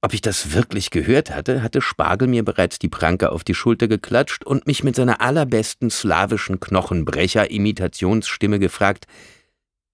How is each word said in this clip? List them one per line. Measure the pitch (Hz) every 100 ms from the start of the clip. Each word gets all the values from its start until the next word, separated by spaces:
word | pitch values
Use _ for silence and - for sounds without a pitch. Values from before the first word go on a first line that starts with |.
ob | -
ich | 110
das | 113 95 -
wirklich | 80 120 104 -
gehört | 85 78 127 117
hatte, | - - 131
hatte | 113 135
Spargel | - - 78 95 127
mir | 123 104
bereits | - 90 -
die | 90
Pranke | - 82 90 92
auf | 82
die | - -
Schulter | - 113 117
geklatscht | 107 - 117 139 -
und | - 139 -
mich | 135
mit | 135 127
seiner | 123 113
allerbesten | 123 151 139 120 110 - 120
slawischen | - 104 82 98 107 - 92
Knochenbrecher-Imitationsstimme | - 95 90 85 71 73 90 113 101 104 104 101 90 - 90 110 101 - 101 104
gefragt: | 95 - 98 101 - - - - _ _ _ _ _